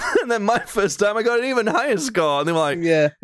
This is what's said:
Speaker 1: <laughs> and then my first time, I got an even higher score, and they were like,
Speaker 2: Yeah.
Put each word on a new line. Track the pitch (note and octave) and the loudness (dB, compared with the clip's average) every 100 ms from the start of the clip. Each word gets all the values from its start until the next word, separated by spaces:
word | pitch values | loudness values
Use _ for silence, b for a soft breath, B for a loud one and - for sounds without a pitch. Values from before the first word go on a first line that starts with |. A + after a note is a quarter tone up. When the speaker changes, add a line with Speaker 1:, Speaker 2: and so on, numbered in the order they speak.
Speaker 1:
<laughs> | - - | -2 -2
and | B3+ | 0
then | A#3 | 0
my | G3+ A#3+ | 0 0
first | - F#3 G3 - | -2 -2 -2 0
time, | G3+ G#3+ | 0 2
I | |
got | A#3 A#3 | 0 0
an | B3+ | 0
even | B3+ G#3+ | 0 0
higher | A#3 C#4 G3+ | 0 0 -2
score, | C4+ G3+ D#3 C#3+ | -2 0 0 0
and | D3+ | 0
they | |
were | E3 | 0
like, | D3 E3+ | 0 -2
Speaker 2:
Yeah. | E3 D#3+ D3+ - | 0 2 2 -2